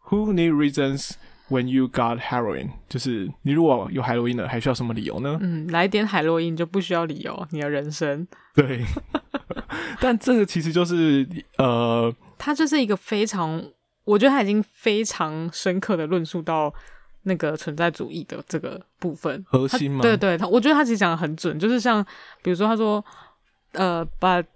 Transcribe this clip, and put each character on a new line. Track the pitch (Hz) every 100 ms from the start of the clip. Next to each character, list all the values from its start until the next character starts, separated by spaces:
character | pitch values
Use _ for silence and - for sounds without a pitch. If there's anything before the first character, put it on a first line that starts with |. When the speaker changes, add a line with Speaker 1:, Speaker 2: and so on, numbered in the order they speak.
| -
Speaker 1:
“Who | 202 214
need | 185 170
reasons | 147 147 139 135 139 - - - - _
when | 131 127
you | 131 127
got | - 120 117
heroin？” | - 123 113 67 98 - -
就 | 131
是 | 131 113 95 -
你 | 139
如 | 147
果 | 165 123 95
有 | 135
海 | 117
洛 | 120 120
因 |
了， | 123 98
还 | 120
需 | 135
要 |
什 | 120
么 | 120
理 | 113
由 | 73 69
呢？ | 139 156
Speaker 2:
嗯， | 185 165 160
来 | 170 185
点 | 208 208
海 | 202
洛 | 160 165
因 | 170 160
就 |
不 | 165 196
需 | 170
要 | 175
理 | 170 156
由， | - - 156
你 | 156
的 | 143
人 | 143 147
生。 | 151 151 143 175 - _
Speaker 1:
对。 | - 139 123 117 - - - _ -
<laughs> | - - - - - -
但 | 254 233
这 | -
个 | 240 202
其 | 175
实 | 156
就 | 165
是， | 175 175 160 139 131 170 - -
呃， | 131 117 117 117 117 117 - _
Speaker 2:
他 | -
就 | 294 311
是 | 294
一 | 226
个 | 196
非 | - 208 220
常， | 196 160 160 - _ _ _
我 | - 208
觉 | 262
得 |
他 | 277
已 | 202
经 | 214
非 | 208 - 233 208
常 | 220 - 156 156 165
深 | - 190 180
刻 | - 180
的 | 156
论 | 180
述 | 160 180
到 | 156 160 151 - - - - -
那 | 190 180
个 | 151
存 | 151 - 147
在 | 170
主 | 160 120
义 | 165
的 | - 143 -
这 | 160
个 | - 185 - _
部 | 180
分。 | 147 160 139 190
Speaker 1:
核 | 131 135
心 | 254 139
吗？ | 139
Speaker 2:
他， | 233
对， | 214
对， | 196 170
他， | 185
我 | 233
觉 | 240
得 |
他 | 294
其 | 262
实 | 226
讲 | 190
得 | 165
很 | 170 156
准， | 170 151
就 | 208
是 | 247
像， | 240 220 196 - - -
比 | 185
如 | 180
说 | 214
他 |
说， | 226 214 208 - - - _ _ _ _
呃， | 160 185 170 165 -
“But | 185 180 170